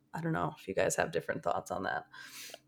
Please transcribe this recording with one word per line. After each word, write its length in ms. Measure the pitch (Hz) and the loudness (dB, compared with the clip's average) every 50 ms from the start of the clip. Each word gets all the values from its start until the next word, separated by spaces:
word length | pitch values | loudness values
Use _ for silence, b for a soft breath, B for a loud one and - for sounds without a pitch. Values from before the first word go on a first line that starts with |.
| _ _ - | _ _ -4
I 80 | 165 | -2
don't 120 | 165 165 160 | 0 2 2
know 200 | 175 170 - - - | 2 2 0 -2 -4
if 80 | - | -6
you 60 | - - | -2 2
guys 220 | - - 170 - | 4 4 4 4
have 160 | - - - | 4 2 2
different 320 | 165 - - - - - - | 0 0 0 -2 -2 0 0
thoughts 280 | - - 95 - - | 0 0 0 0 -2
on 120 | 90 90 92 | -2 -2 0
that. 220 | - - - - B B B B B B B B B B B _ | 0 0 -2 -4 B B B B B B B B B B B _